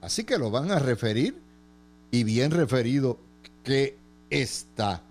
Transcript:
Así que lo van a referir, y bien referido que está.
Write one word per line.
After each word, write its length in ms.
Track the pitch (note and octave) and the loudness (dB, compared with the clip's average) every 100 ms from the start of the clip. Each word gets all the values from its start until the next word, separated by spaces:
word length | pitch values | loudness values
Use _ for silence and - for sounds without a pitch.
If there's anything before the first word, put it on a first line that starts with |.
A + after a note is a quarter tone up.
Así 240 | - - | -4 -6
que 140 | A3 A#3+ | -2 -2
lo 120 | A#2+ | 0
van 200 | A2 D#3 | -2 0
a 80 | F#3+ | 0
referir, 600 | C3+ A#2+ A#2 G#2+ D#3+ C#4 - - - - - - - | 0 0 0 0 0 -2 -18 -20 -20 -20 -20 -20 -4
y 140 | A#2+ | 0
bien 280 | A2 A2+ C3+ | 2 2 2
referido 680 | E3 C#3+ C3 A#2 C#3 C3+ A#2 - - - - | 2 2 2 2 2 0 -2 -8 -20 -20 -16
que 360 | - C3+ C#3 - - - - | -2 2 2 -2 -20 -20 -4
está. 720 | C#3+ B2+ - - - G#2 F2 - | -2 -2 -6 -12 -4 -2 -2 -8